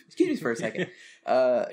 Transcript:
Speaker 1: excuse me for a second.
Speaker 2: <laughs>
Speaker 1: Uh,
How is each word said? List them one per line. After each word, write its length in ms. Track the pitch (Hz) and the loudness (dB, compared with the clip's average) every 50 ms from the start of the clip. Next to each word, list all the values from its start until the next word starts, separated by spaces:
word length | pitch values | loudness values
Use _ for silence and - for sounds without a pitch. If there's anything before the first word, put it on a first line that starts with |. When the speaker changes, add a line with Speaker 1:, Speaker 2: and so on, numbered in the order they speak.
| - | -18
Speaker 1:
excuse 240 | _ - - 359 339 | _ -2 -2 0 0
me 60 | 294 | -2
for 160 | - - 123 | -4 -4 -4
a 40 | 117 | -4
second. 340 | - 117 110 - - 180 - - - - | -4 -6 -6 -6 -6 -8 -8 -10 -16 -20
Speaker 2:
<laughs> 180 | - - _ - | -20 -20 _ -4
Speaker 1:
Uh, 400 | - - 131 131 127 123 117 - - | 0 2 4 4 4 4 2 0 -2